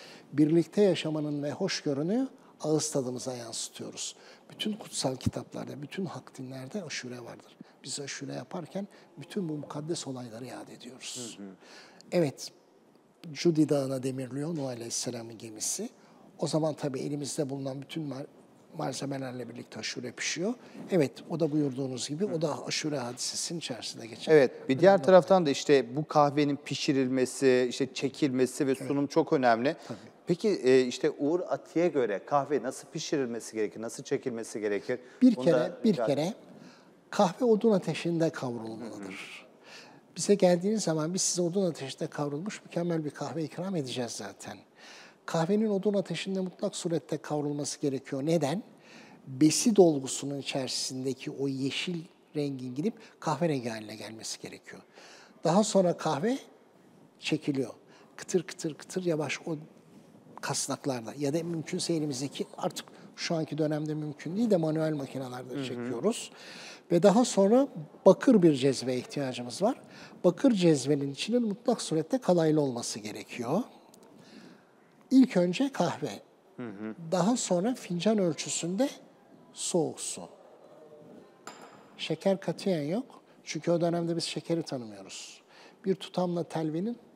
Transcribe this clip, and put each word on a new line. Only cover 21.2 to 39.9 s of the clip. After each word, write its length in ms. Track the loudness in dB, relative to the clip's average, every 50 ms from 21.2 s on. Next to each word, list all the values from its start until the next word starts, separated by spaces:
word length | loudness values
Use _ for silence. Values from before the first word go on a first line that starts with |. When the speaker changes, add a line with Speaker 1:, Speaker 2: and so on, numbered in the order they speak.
| -10 -8
Speaker 1:
o 100 | -2 -2
da 120 | 0 0 2
buyurduğunuz 560 | 0 0 0 -2 -4 -6 -6 -6 -6 -6 -6
gibi, 160 | -4 -4 -2
o 180 | -2 -2 -2 -2
da 240 | -2 -4 -4 -6
aşure 320 | -6 -6 -4 -4 -4 -4 -4
hadisesinin 600 | -6 -6 -8 -6 -6 -6 -6 -6 -6 -6 -6 -8
içerisinde 480 | -6 -8 -8 -8 -8 -10 -12 -12 -14
geçen 260 | -14 -12 -8 4 8 8
Speaker 2:
Evet, 360 | 10 8 8 4 -2 -2 0
bir 100 | 2 6
diğer 140 | 8 8 8
Speaker 1:
önemli 140 | 8 8
Speaker 2:
taraftan 400 | 8 10 10 10 8 6 6 6
da 40 | 4
işte 460 | 0 0 4 6 6 6 6 2 -2
bu 80 | -4 -4 2
kahvenin 480 | 4 6 6 6 6 4 2 2 2
pişirilmesi, 1120 | -2 -4 -6 -6 -2 0 2 2 2 2 2 2 2 2 0 0 2 4 6 6 6 4 2
işte 240 | 0 -2 -4 -4 -2
çekilmesi 720 | -4 -4 -4 0 0 0 0 4 2 2 2 2 0 0
ve 40 | 0
Speaker 1:
Evet. 180 | 0 -2 -2 -2
Speaker 2:
sunum 180 | -2 0 0
çok 260 | 2 2 0 2 2 2
önemli. 440 | 4 6 6 4 6 4 0 -2 -2 -8 -12
Speaker 1:
Tabii. 100 | -12 -12 -14 -18 -20 -12 -4
Speaker 2:
Peki, 220 | -2 -2 0 2 2
e, 320 | 0 4 6 6 6 6
işte 300 | 6 4 0 -2 -2 -2
Uğur 300 | -2 0 0 0 0 0
Ati'ye 480 | 0 -2 -4 -4 -4 -2 0 2 2 2
göre 320 | 2 2 0 0 0 -4 -2
kahve 360 | 0 0 0 2 2 0 -2 -2
nasıl 260 | -2 -6 -8 -12 -12
pişirilmesi 680 | -10 -10 -6 -2 -2 -2 -2 -2 -4 -8 -10 -8 -4
gerekir, 240 | -4 -4 -2 -4 -8 -10
nasıl 200 | -10 -10 -12 -6
çekilmesi 580 | -4 -4 -4 -4 -6 -6 -6 -8 -8 -8 -4
gerekir? 380 | -2 -2 -2 -2 -2 -4 -6 -6 -8 -12 0 4 6
Speaker 1:
Bir 140 | 6 6
Speaker 2:
Bunu 80 | 6 4
Speaker 1:
kere, 100 | 4 4
Speaker 2:
da 240 | 4 2 0 -4 0 2
Speaker 1:
bir 80 | 2 2
Speaker 2:
biraz 120 | 2 2
Speaker 1:
kere 280 | 0 0 0 0 -2 -4 -8 -14 -20 -20 -20 -20 -20 -20 -20 -20 -20 -20 _ _ _
kahve 340 | 0 2 2 2 2 2 4
odun 280 | 4 4 6 6 4 4
ateşinde 580 | 4 2 0 -4 -2 -2 -2 0 2 2 2
kavrulmalıdır. 760 | 0 -2 -4 -6 -6 -6 -8 -8 -10 -10 -10 -12 -10 -10 -10
Speaker 2:
Hı 40 | -10
hı. 380 | -10 -12 -12 -14 -16 -18 -18 -20 -20 -20 -20 -20 -20 -20 -20 -20